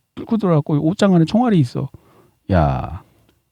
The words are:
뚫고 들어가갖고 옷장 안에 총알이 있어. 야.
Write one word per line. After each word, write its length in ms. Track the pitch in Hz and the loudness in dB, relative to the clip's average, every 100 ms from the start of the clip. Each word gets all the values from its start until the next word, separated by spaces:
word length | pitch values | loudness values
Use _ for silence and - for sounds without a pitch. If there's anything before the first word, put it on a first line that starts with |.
| _ - | _ -18
뚫고 220 | - 226 | -6 -2
들어가갖고 360 | 196 156 - 151 | 0 0 0 -2
옷장 340 | 156 202 202 | -2 0 2
안에 100 | 175 | 2
총알이 340 | 160 220 247 190 | 2 0 2 2
있어. 280 | 123 127 135 - _ _ _ _ _ | 0 -2 -10 -12 _ _ _ _ _
야. 520 | 90 76 65 - 87 - _ _ _ _ | 2 2 -2 -6 -12 -18 _ _ _ _